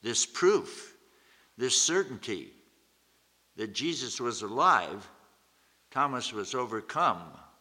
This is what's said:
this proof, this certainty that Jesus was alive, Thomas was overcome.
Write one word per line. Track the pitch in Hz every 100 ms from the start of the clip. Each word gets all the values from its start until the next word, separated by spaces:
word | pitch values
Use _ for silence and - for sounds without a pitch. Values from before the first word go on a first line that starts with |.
this | 110 113 -
proof, | - 180 202 - - - - _ _ _ _ _ -
this | 127 -
certainty | 156 175 175 117 - 95 64 - _ _ _ _ _ _ _ _ _ -
that | 107
Jesus | 98 147 156 127 -
was | 123 110
alive, | 104 117 175 139 85 95 98 - _ _ _ _ _ _ _
Thomas | 135 143 127 117
was | 110 98
overcome. | 131 123 110 104 151 170 90 85 - - _